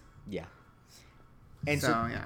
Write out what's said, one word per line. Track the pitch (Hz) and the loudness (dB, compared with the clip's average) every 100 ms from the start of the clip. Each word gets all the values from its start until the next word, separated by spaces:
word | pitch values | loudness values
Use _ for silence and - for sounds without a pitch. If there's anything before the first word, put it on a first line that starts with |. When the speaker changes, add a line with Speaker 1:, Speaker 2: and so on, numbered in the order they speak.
| - - - | -18 -18 -8
Speaker 1:
Yeah. | 90 80 - - - - - - - - - - - 143 | -8 -8 -14 -20 -20 -20 -20 -20 -20 -20 -20 -20 -6 0
And | 147 | 2
so, | 135 | 4
Speaker 2:
So, | 117 117 | 2 2
yeah. | 113 | -2